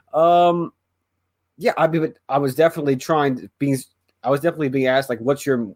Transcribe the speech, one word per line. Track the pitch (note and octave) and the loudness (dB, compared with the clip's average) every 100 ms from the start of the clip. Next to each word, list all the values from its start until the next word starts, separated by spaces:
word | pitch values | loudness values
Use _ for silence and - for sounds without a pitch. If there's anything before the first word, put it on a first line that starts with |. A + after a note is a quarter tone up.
| _ | _
Um, | D3 E3+ F3 F3 E3+ E3 - _ _ _ _ _ _ _ - | 0 4 4 4 2 -4 -10 _ _ _ _ _ _ _ -6
yeah, | A3 - | -4 0
I | D#3+ | 0
mean, | D#3+ | 0
but | D#3 - - | -4 -6 -4
I | C3+ | -2
was | C#3 B2+ | 0 2
definitely | D#3+ E3 C#3+ C3 | 2 2 -2 -2
trying | - D#3 C#3 B2 | 0 0 0 -2
to | G2 - | -8 -6
be, | C#3 C3 - _ _ _ | -2 -2 -6 _ _ _
I | B2+ | -2
was | C#3+ | 0
definitely | E3 D#3+ C#3+ | 0 -2 -2
being | C3+ C3 | 0 2
asked, | C3+ C3+ | 0 0
like, | A2+ | -4
"What's | A#2 C#3+ C#3 | -2 -2 -2
your | B2+ G#2+ | -2 -4